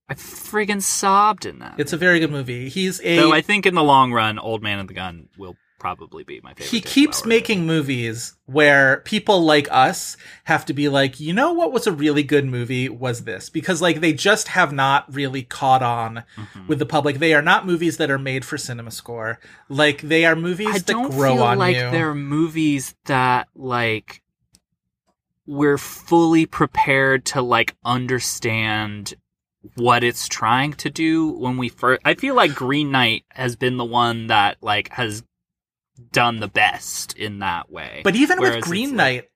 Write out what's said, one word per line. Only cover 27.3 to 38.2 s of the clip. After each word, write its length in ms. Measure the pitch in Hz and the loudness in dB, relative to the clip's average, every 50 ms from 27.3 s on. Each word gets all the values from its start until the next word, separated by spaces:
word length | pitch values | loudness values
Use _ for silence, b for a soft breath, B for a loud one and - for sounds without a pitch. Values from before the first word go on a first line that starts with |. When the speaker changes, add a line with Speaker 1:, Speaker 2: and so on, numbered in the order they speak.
| - 139 | -4 -4
Speaker 1:
like, 340 | 127 120 120 113 117 - - _ _ | -2 2 2 2 2 0 -4 _ _
understand 1300 | 117 123 123 127 123 131 120 - - - - - 117 110 110 110 110 107 107 107 104 104 104 101 - - - _ _ _ _ _ _ _ _ - - - | -2 -2 -2 -2 -2 -4 -2 -2 -6 -6 -4 -4 -4 -2 -2 -2 -2 -2 -4 -4 -6 -10 -12 -12 -14 -14 -16 _ _ _ _ _ _ _ _ -20 -18 -8
what 280 | - 117 120 120 120 120 | -2 2 4 4 4 4
it's 240 | 120 117 - - - | 0 -2 -2 -8 -10
trying 460 | - - 117 110 120 127 139 151 143 | -8 -2 0 2 2 2 2 -2 -4
to 160 | - - 156 | -6 -8 -8
do 400 | 147 - 160 160 160 160 160 156 | -4 -2 0 0 2 2 0 -2
when 280 | - - 123 127 127 127 | -2 -4 -4 -4 -4 -2
we 120 | 123 117 | -4 -6
first, 320 | - - - 123 131 - - | -6 -2 0 2 2 2 2
I 80 | 147 170 | 0 0
feel 200 | - - 277 269 | 0 -2 0 2
like 200 | 247 202 160 139 | 4 2 2 0
Green 360 | - 135 123 139 147 151 139 | -2 -4 -2 0 0 0 0
Knight 320 | 139 131 123 113 110 - - _ | 0 2 2 2 0 -2 -6 _
has 260 | _ - 131 123 117 | _ -6 -6 -6 -4
been 220 | - 127 127 127 127 | -2 -2 -2 -2 -2
the 80 | 123 | -4
one 420 | 117 117 120 120 117 117 113 113 113 | -2 0 2 2 2 0 -4 -2 0
that, 300 | 113 107 101 104 - - | 2 2 2 2 0 -4
like, 280 | - 110 104 104 101 - | -4 -2 -2 -2 -2 -6
has 340 | - - 123 107 104 110 - _ _ _ _ _ _ _ _ _ _ _ _ _ _ - - _ | -6 -6 -6 -4 -6 -8 -14 _ _ _ _ _ _ _ _ _ _ _ _ _ _ -20 -20 _
done 280 | - 131 120 120 117 110 | 0 2 2 2 0 -2
the 80 | 107 98 | -6 -4
best 680 | - 107 104 98 - - - - - - - - - - | 0 2 2 2 0 -2 -10 -12 -10 -10 -10 -12 -10 -10
in 220 | 107 107 101 101 | -8 -10 -8 -6
that 320 | 98 95 87 85 - - | -6 -4 -4 -6 -8 -10
way. 300 | 82 82 76 60 55 73 - | -14 -14 -14 -12 -14 -2 -2
Speaker 2:
But 120 | 196 180 | 0 2
even 240 | 233 | 4